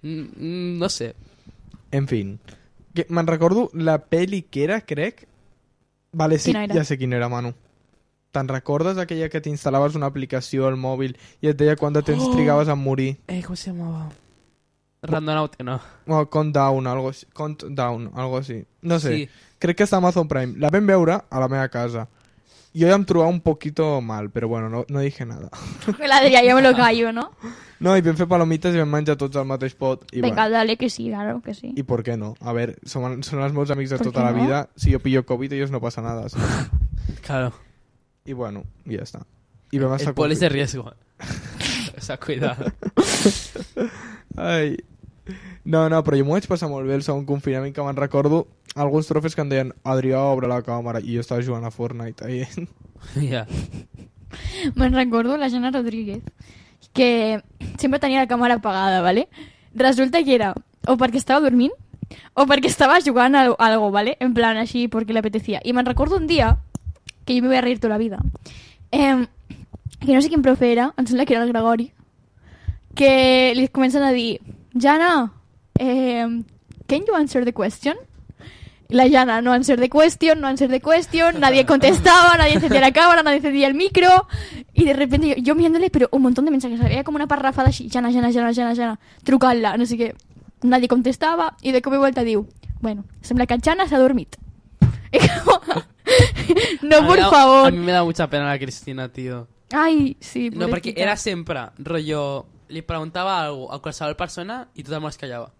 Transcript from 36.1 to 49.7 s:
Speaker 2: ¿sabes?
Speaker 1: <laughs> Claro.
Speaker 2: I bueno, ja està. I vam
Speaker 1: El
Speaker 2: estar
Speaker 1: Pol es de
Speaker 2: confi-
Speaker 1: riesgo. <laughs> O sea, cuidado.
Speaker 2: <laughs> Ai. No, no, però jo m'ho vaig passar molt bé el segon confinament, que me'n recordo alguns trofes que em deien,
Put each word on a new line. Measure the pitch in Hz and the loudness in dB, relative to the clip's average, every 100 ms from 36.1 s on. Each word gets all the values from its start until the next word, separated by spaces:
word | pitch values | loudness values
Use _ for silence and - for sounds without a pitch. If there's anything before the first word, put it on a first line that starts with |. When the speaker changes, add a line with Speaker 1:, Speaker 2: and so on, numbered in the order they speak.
| 117 107 | -10 -8
Speaker 2:
¿sabes? | - - - - - - | -6 -4 -4 -4 -2 -2
Speaker 1:
<laughs> | - - - | -4 -8 -10
Claro. | - 139 123 - _ _ _ _ _ _ - | -6 -4 -4 -8 _ _ _ _ _ _ -16
Speaker 2:
I | |
bueno, | 131 113 104 - _ | -10 -10 -10 -16 _
ja | - 107 113 | -12 -12 -12
està. | - - _ _ _ _ | -18 -20 _ _ _ _
I | 139 | -4
vam | 135 | -2
Speaker 1:
El | 135 | -2
Speaker 2:
estar | 147 | -4
Speaker 1:
Pol | 139 151 | -2 -2
es | 156 | 0
de | 170 | -2
Speaker 2:
confi- | |
Speaker 1:
riesgo. | 139 139 131 110 _ _ _ | -2 -4 -8 -14 _ _ _
<laughs> | - - - - - - 220 - | -14 -14 -14 -10 -8 -6 -10 -14
O | |
sea, | - 139 | -14 -12
cuidado. | - 135 139 123 - - - - - - 208 - - | -8 -6 -6 -6 -10 -10 -6 -2 0 2 0 -2 -10
Speaker 2:
<laughs> | - 175 - 240 - 240 214 _ - | -16 -14 -8 -8 -8 -20 -20 _ -8
Ai. | 170 170 151 - - _ - _ - 185 190 - | -4 -2 -2 -6 -12 _ -20 _ -20 -18 -20 -16
No, | - 160 160 | -2 0 2
no, | 160 151 | 0 2
però | 143 | 0
jo | |
m'ho | 139 180 | 2 -2
vaig | - | -2
passar | 175 160 | -6 -4
molt | 139 135 | -6 -4
bé | |
el | 139 | -4
segon | 139 139 139 | -4 -6 -4
confinament, | 143 139 131 139 | -4 -2 -4 -6
que | 139 | -8
me'n | 143 135 | -6 -4
recordo | 139 143 143 160 - _ _ - | -2 0 2 0 -2 _ _ -4
alguns | 143 151 156 | 0 0 0
trofes | 156 156 | -2 -2
que | - | -6
em | 143 | -4
deien, | 135 131 | -2 -4